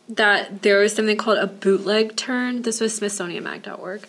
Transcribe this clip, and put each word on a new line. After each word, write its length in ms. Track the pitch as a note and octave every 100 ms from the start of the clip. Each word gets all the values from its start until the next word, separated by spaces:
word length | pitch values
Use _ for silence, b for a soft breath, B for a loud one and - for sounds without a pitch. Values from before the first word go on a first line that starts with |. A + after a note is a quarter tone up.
| -
that 540 | A3 G#3+ G3+ - G3
there 160 | G#3+ G3+
was 140 | G3+
something 220 | G#3 A3 G#3+
called 200 | A3 G3+
a 100 | F#3+
bootleg 680 | - G3 F#3+ F#3+ G#3+ A3 -
turn. 460 | - B3 B3 B3
This 180 | A#3 A3+
was 120 | A3 G#3+
Smithsonian 480 | G#3 G#3 F3 E3 -
Mag 160 | -
dot 160 | G3+ -
org. 260 | F3+ G3+